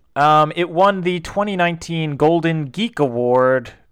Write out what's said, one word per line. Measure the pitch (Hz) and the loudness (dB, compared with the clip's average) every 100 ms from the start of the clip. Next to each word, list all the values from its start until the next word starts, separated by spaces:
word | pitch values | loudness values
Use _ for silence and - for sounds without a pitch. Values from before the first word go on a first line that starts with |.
| _ 127 | _ 0
Um, | 147 151 151 165 | 2 4 2 -2
it | 180 | -4
won | 170 196 190 | 2 2 2
the | 175 180 | -2 -4
twenty | 170 196 208 190 | -6 -4 -2 0
nineteen | 170 165 - 165 156 139 | -2 -2 -6 -4 -4 0
Golden | 151 170 165 160 139 | 2 2 0 -2 -4
Geek | 165 226 - | -4 -6 -2
Award | 139 120 123 127 127 131 113 - _ | -2 0 2 4 4 2 -2 -20 _